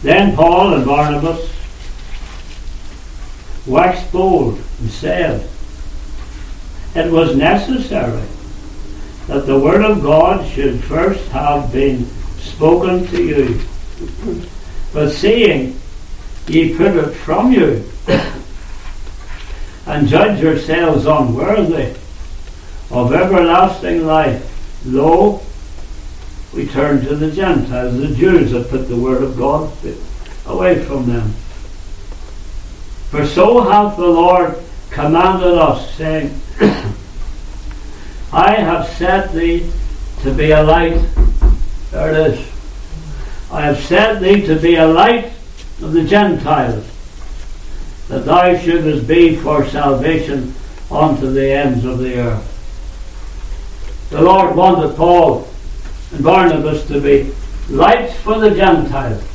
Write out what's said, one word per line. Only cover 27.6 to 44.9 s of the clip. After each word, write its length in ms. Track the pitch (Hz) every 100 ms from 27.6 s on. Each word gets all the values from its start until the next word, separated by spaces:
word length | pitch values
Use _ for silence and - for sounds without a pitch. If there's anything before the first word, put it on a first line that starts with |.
| 127 123 123 123
The 80 | 151
Jews 420 | - 185 170 120
had 180 | 123 120
put 200 | 131 127
the 80 | 120
word 260 | 131 131
of 160 | 131 120
God 320 | 135 156 156 - - - - - - -
away 380 | - - 185 165
from 220 | - 139 120
them. 280 | 117 107 104 - - - - - - - - - - - - - - - - -
"For 120 | 147
so 360 | 143 180 190 247
hath 360 | - 208 208 185
the 120 | 175
Lord 480 | 165 180 180 160 - - - -
commanded 640 | - 147 170 180 185 180 175
us, 320 | 156 - -
saying, 400 | - 156 156 139 - - -
<coughs> 1700 | 208 - 104 98 - - - - - - - - - - - - -
I 220 | 160 190
have 340 | 214 165 175 - -
set 340 | 175 190 180
thee 380 | 160 170 170 - - - - - -
to 100 | 139
be 180 | 143 156
a 140 | 151
light." 360 | 151 165 165 165 - - - - - - - - -
There 180 | 151 156
it 220 | 156 156
is. 80 | - - - - - - - - - - - -
"I 140 | 151 147
have 120 | 143
set 420 | - 180 220 208
thee 240 | 185 202 156
to 100 | 156
be 180 | 165
a 140 | 165
light 440 | 160